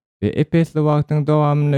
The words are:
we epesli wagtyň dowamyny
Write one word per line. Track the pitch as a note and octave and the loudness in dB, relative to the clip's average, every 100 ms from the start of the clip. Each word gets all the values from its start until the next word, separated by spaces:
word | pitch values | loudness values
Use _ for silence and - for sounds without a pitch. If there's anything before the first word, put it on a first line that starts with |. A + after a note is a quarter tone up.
| _ - | _ -6
we | G#2 | -4
epesli | - D3+ E3+ E3 D#3 | -2 -2 0 -2 -2
wagtyň | D3+ D3 C#3+ D3+ C#3+ | 0 0 -2 -2 0
dowamyny | D3+ D3 D3 D3 | 0 2 0 0